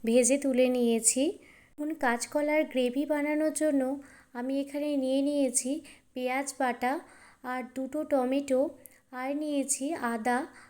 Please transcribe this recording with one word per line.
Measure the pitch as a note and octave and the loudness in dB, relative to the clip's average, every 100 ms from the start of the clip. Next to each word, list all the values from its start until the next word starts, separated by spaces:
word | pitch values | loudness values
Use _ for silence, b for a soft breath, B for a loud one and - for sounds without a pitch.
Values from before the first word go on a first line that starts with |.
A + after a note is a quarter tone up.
| A3+ | 4
ভেজে | A#3+ A#3+ C#4+ | 4 6 4
তুলে | C#4 B3 B3+ | 2 4 4
নিয়েছি। | B3+ A#3+ A3+ A3+ - D4 G#4 B B B | 4 4 4 2 2 0 -2 B B B
এখন | - D4 | -8 -6
কাঁচকলার | D#4 B3+ A#3+ - D4 D4 D4+ | -2 0 0 -2 -2 2 2
গ্রেভি | D4+ C4 B3 B3+ D4 | 2 0 0 0 0
বানানোর | D4 C#4+ D4+ D#4 | 0 0 0 0
জন্য | D4+ D#4 C#4 B3+ C#4 B B B | 2 2 2 0 -4 B B B
আমি | A#3+ B3+ C4+ | -8 -4 -2
এখানে | C#4 C#4+ D4 C#4+ | -2 -4 -2 0
নিয়ে | C4 C4+ | 2 2
নিয়েছি | C#4 D4 C4+ A#3+ B3 D4+ B B _ | 2 2 2 0 -2 -6 B B _
পেঁয়াজ | - B3+ C4 C#4 - | -6 -4 -2 -4 -2
বাটা | C4 A#3+ B3 D4+ - B B B | -2 0 -2 -4 -6 B B B
আর | B3 B3+ B3 - | -8 -8 -6 -8
দুটো | C4 D4+ | -6 -6
টমেটো, | D4+ C#4+ B3+ C4+ C#4 B3+ D#4 - B B _ | 0 0 2 0 2 0 0 -4 B B _
আর | B3+ C4 C#4+ | -8 -6 -4
নিয়েছি | D4+ C#4+ C4+ - C#4 | -2 -2 -2 -2 -4
আদা, | E4+ A#3+ A#3 A#3 B3 E4 B | -4 -4 -2 -2 -2 -4 B